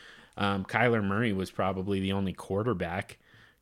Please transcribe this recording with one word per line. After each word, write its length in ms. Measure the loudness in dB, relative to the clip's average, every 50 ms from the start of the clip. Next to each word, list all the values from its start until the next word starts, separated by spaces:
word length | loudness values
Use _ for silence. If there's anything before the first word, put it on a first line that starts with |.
| -20 -20 -20 -20 -20 -14 _
Um, 280 | -2 0 0 0 0 -2
Kyler 380 | 0 2 4 4 4 4 4
Murray 300 | 2 2 2 2 2 2
was 180 | 0 0 -2 -4
probably 480 | -2 0 0 0 0 -2 -2 0 0 0
the 140 | 2 0
only 200 | 0 0 0 -2
quarterback 840 | -4 -6 -6 -2 -2 0 0 0 0 -2 -2 -4 -4 -4 -6 -8 -12 -20 _ _ -20 -20 -20 -20 _ _